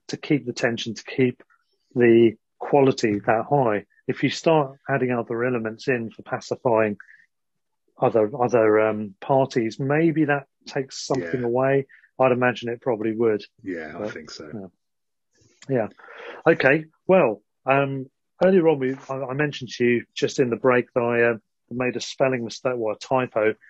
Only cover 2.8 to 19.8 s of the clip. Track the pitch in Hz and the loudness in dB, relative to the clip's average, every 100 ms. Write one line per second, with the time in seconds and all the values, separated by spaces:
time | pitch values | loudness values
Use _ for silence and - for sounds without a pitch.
2.8 | 135 127 113 104 120 113 - 143 120 101 | 4 2 0 -2 0 -2 0 0 2 0
3.8 | - _ - - 139 - 170 156 135 139 | -6 _ -8 -2 -2 0 2 2 0 -6
4.8 | - 135 127 120 110 117 123 123 110 113 | -4 -2 -2 -2 -4 -4 -2 -2 -6 -6
5.8 | - 123 113 - - 117 - 123 127 110 | -4 -2 -4 -12 -10 -10 -8 -4 0 2
6.8 | 107 104 - - _ _ _ _ _ _ | 2 -2 -12 -20 _ _ _ _ _ _
7.8 | _ - 127 113 107 123 123 117 110 107 | _ -2 0 2 0 0 0 2 4 4
8.8 | 110 107 104 - - 135 135 131 113 - | 2 -2 -8 -8 0 0 2 -2 -4 -4
9.8 | 135 151 170 151 147 143 - _ - 147 | -2 2 2 2 0 -2 -6 _ -10 -8
10.8 | 131 - - 139 85 127 120 123 135 139 | -8 -8 -6 -4 -4 -4 -2 0 2 0
11.8 | 139 _ _ - 131 123 127 117 117 117 | -2 _ _ 0 2 2 0 -2 -6 -6
12.8 | 131 107 110 110 117 107 - _ 98 82 | -4 -2 -2 0 0 0 -4 _ -10 -10
13.8 | 78 87 107 - - - 151 110 92 _ | -10 -10 -10 -10 -16 -18 -14 -14 -16 _
14.8 | _ _ _ _ _ _ _ _ - 127 | _ _ _ _ _ _ _ _ -4 -2
15.8 | 104 - - - - - 160 160 131 156 | -4 -8 -20 -20 -18 -2 0 2 2 2
16.8 | 156 _ - 185 127 101 _ _ 131 139 | -2 _ 2 4 4 0 _ _ 0 0
17.8 | 139 139 131 _ _ - 185 190 160 143 | 0 -4 -12 _ _ 0 4 4 4 2
18.8 | 131 135 - 135 131 135 147 - 127 - | -2 -4 -8 -8 -6 -4 -4 -4 -10 0